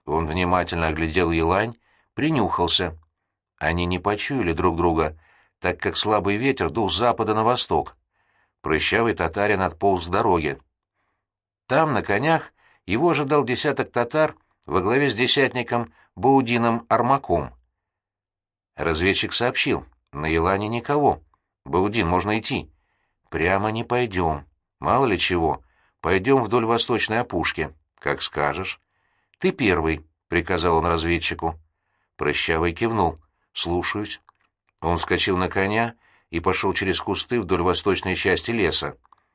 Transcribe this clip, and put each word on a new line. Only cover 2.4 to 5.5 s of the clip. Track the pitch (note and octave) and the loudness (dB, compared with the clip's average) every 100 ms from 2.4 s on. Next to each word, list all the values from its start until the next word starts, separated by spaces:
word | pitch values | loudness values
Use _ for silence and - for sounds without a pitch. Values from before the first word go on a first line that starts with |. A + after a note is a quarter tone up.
| F#2 - F2 - F2 D#2+ _ _ _ _ _ - | 0 0 0 0 -2 -8 _ _ _ _ _ -6
Они | D#2 E2+ F2 | -2 -2 -2
не | F2+ | -2
почуяли | G2+ G#2 - C3+ F2 | -2 -2 -2 -2 -2
друг | D#2+ F2+ E2 | 0 0 2
друга, | E2+ D#2+ D2+ D2+ _ _ _ | 0 2 -2 -6 _ _ _